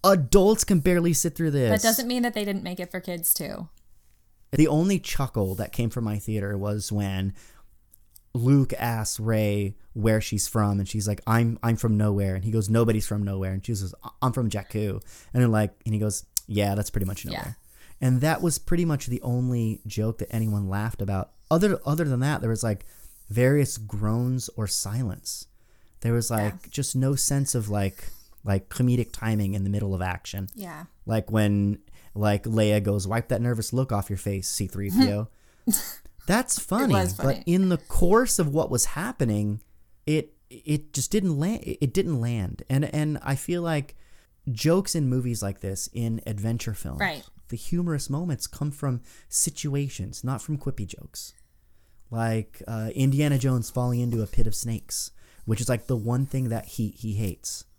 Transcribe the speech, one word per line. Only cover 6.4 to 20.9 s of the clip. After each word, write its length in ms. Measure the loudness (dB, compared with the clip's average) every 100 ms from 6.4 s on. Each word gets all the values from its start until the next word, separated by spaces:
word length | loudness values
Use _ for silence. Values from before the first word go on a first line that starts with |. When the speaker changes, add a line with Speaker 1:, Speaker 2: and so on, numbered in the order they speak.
| -2 -4
Speaker 1:
was 360 | -2 -4 -4
when 400 | -2 -2 -2 -4 -6 -20 -20 -20 -20 _ -20 -20 -20 _
Luke 400 | 0 4 6 4 0
asks 420 | -2 -2 -4 -4
Rey 560 | 0 2 2 2 -2 -6 -12
where 280 | 0 2 2
she's 260 | 2 -4 -2
from, 320 | 0 2 0
and 80 | -2
she's 200 | -4 -2
like, 100 | -4 2
"I'm, 320 | 2 2 0
I'm 140 | 0 0
from 220 | 2 2
nowhere." 380 | 4 2 0 0
And 100 | 0
he 60 |
goes, 180 | 0 2
"Nobody's 360 | 4 4 2 0
from 180 | -2
nowhere." 280 | -2 -2 -2
And 140 | -4 -4
she 100 | -4
says, 180 | -4 -8
"I-, 60 | -16 -2
I'm 100 | 0
from 180 | 0 -2
Jakku." 420 | -2 -6 -4 -2 -4 -10 -20 -4
And 80 | 2
they're 80 | 4
like, 240 | 4 0 -2 -4
and 80 |
he 60 | 0
goes, 260 | 0 -2 -6 -6 -2
"Yeah, 260 | 0 0 0
that's 140 | -2
pretty 160 | -2 -2
much 200 | -4 -8
Speaker 2:
Yeah. 60 |
Speaker 1:
nowhere." 260 | -8 -8 -12 -18 -20 -20 -2
And 220 | 2 4
that 200 | 2 2
was 160 | 0 0
pretty 280 | 2 2 4
much 220 | 0 -2
the 140 | -4
only 600 | -2 0 0 0 0 -2 -6
joke 320 | -2 -2 -2
that 140 | -4
anyone 360 | -2 0 0 -2
laughed 320 | -2 -4